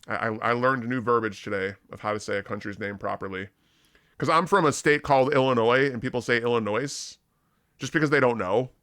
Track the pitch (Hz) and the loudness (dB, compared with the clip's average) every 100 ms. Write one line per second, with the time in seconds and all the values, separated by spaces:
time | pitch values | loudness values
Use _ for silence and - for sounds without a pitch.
0 | - 104 113 110 110 120 127 131 117 127 | -6 -4 -4 -2 -2 2 2 0 -4 -6
1 | 113 120 110 98 - 101 95 101 _ - | 0 0 0 -6 -6 -4 -4 -6 _ -10
2 | 107 107 - 101 98 104 104 101 101 101 | -6 -6 -4 -6 -6 -10 -10 -8 -8 -8
3 | 101 101 98 92 98 _ _ _ _ _ | -8 -8 -8 -8 -10 _ _ _ _ _
4 | _ _ 131 160 175 202 156 131 - 147 | _ _ 0 2 4 2 2 2 2 2
5 | - 139 131 135 131 123 113 127 139 123 | 4 4 4 4 2 4 4 4 2 0
6 | 120 123 113 120 120 120 104 107 139 - | -6 -6 0 0 2 0 0 -2 -4 -8
7 | - - _ _ _ _ _ _ 135 165 | -14 -18 _ _ _ _ _ _ -4 0
8 | 156 143 131 117 92 104 127 _ | 2 4 4 2 0 0 0 _